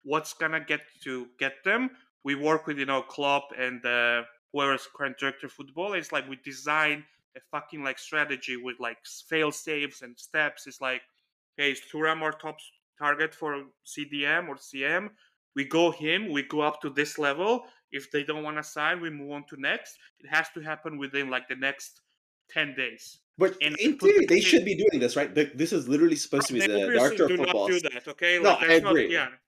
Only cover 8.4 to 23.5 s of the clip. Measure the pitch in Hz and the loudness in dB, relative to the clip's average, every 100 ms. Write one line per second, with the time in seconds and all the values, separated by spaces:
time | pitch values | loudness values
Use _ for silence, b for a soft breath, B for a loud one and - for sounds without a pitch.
8.4 | - 123 123 120 120 113 - - - 160 | -6 -8 -8 -8 -8 -10 -18 -20 -4 0
9.4 | 151 - - 151 143 - 123 120 - 156 | 0 -2 -8 -6 -6 -10 -20 -20 -6 -2
10.4 | 147 143 139 - 131 127 _ _ _ _ | -2 -4 -20 -8 -6 -6 _ _ _ _
11.4 | _ - 143 127 - 156 156 160 156 151 | _ -2 -2 -2 -8 -2 0 0 -4 -6
12.4 | 156 156 - _ _ _ 147 151 156 - | -14 -14 -20 _ _ _ -2 0 -2 -4
13.4 | 156 143 139 _ - - 147 143 143 165 | -6 -6 -10 _ -16 -12 -8 -4 0 0
14.4 | 175 135 - 135 139 170 208 _ _ _ | -2 -12 -14 -6 -2 -2 -4 _ _ _
15.4 | _ 139 139 160 170 160 156 180 214 143 | _ -6 0 4 2 2 -2 -2 0 -4
16.4 | 135 151 151 151 151 135 147 - 147 143 | -2 0 0 -2 -4 -2 -2 0 -2 0
17.4 | 202 247 B B _ 139 - 147 143 151 | 0 0 B B _ -14 -6 -6 -4 -6
18.4 | 151 151 151 151 151 175 165 147 143 143 | -6 -8 -8 -4 -4 -2 -6 -10 -10 -12
19.4 | 143 139 139 220 - - b _ 139 151 | -12 -8 -4 -4 -8 -20 b _ -2 -2
20.4 | 156 170 156 151 160 147 139 139 139 127 | -2 -10 -10 -10 -10 -8 -6 -4 -2 -4
21.4 | 123 131 135 - - _ _ _ _ _ | -4 -4 -4 -6 -14 _ _ _ _ _
22.4 | _ 165 147 135 123 113 - - _ - | _ -4 -4 -4 -8 -8 -20 -20 _ 0
23.4 | 180 | 0